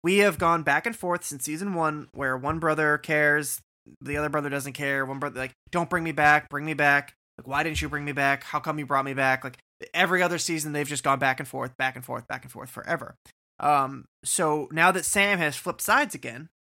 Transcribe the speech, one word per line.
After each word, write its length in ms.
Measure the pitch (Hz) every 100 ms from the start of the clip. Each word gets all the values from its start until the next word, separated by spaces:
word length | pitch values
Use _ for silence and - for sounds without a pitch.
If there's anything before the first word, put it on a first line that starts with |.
We 160 | 170 202
have 200 | 202 160
gone 240 | 170 165
back 240 | 147 147 233
and 100 | 220
forth 280 | 180 175
since 200 | - 143
season 300 | 151 156 202
one 340 | 170 156 151 131
where 240 | - 135 131
one 220 | 139 160
brother 380 | 160 156 151 147
cares, 600 | - 151 147 147 139 - - _ - -
the 160 | 131 147
other 120 | 151
brother 200 | 151 143
doesn't 240 | 139 139
care. 300 | 127 139 139
One 140 | 131 139
brother, 200 | 143 127
like, 120 | 131 - _
"Don't 200 | 175 170
bring 140 | 180
me 80 | 165
back, 360 | 147 147 151 -
bring 160 | 143
me 100 | 156
back. 400 | 143 147 143 - - _ -
Like, 100 | 131
why 160 | 139
didn't 180 | 160 151
you 60 | 151
bring 160 | 143
me 80 | 147
back? 320 | 139 139 139
How 160 | - 151
come 180 | 156 151
you 80 | 135
brought 180 | 139
me 80 | 139
back?" 300 | 135 135 131
Like, 140 | 131 - _ _ -
every 300 | 170 180 180
other 160 | 175 170
season, 340 | - 160 151
they've 160 | 147 143
just 140 | 143
gone 140 | 143 135
back 200 | 135 131
and 80 | 139
forth, 280 | 131 123 -
back 200 | 131 127
and 80 |
forth, 220 | 131 120 -
back 160 | 127
and 80 | 127
forth 180 | - -
forever. 440 | - - 160 127 - - _ _ -
Um, 480 | 147 143 135 135 - _
so 440 | - - 156 151 143
now 200 | 156 180
that 120 | 180
Sam 340 | - 202 202 185
has 180 | 151 135
flipped 240 | 180 -
sides 320 | - 240 294
again 340 | 147 123 117 156 _ _